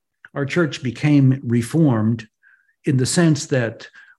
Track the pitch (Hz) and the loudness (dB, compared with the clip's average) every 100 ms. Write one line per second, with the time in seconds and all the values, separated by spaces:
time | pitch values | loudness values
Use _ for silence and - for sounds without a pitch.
0 | _ _ - 143 139 175 160 - 127 - | _ _ -14 -8 -6 -2 -4 -4 -8 -4
1 | 147 147 131 131 123 120 117 156 156 113 | 0 4 4 2 0 -2 0 2 2 2
2 | 107 117 - _ _ _ _ _ - 127 | 0 -2 -6 _ _ _ _ _ -2 0
3 | 123 - 165 143 - 135 113 - - - | 0 2 2 2 -2 -2 -2 -6 -18 -20
4 | - | -20